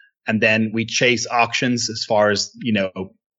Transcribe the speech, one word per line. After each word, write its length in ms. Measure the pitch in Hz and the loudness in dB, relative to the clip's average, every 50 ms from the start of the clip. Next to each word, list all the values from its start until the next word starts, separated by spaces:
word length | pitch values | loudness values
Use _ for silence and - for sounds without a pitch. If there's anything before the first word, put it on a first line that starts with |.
| _ _ _ _ _ | _ _ _ _ _
And 140 | - 110 110 117 | -2 0 2 2
then 280 | 110 110 110 110 110 104 | 2 2 2 0 0 -2
we 120 | 113 113 | -4 -4
chase 420 | 113 113 - 135 123 123 113 110 | -2 -2 0 2 2 2 0 -2
auctions 640 | - 120 120 117 117 - - 139 123 123 117 117 - | -2 0 0 0 2 0 -2 -2 0 0 -2 -4 -6
as 140 | 107 107 - | -6 -8 -4
far 240 | - 113 104 107 104 | 0 2 4 4 4
as, 220 | 101 101 - - - - | 2 0 -2 -6 -8 -8
you 120 | - 120 107 | -4 -2 0
know, 180 | 101 95 95 - 95 95 95 - _ _ _ _ | 0 0 -2 -4 -8 -10 -10 -12 _ _ _ _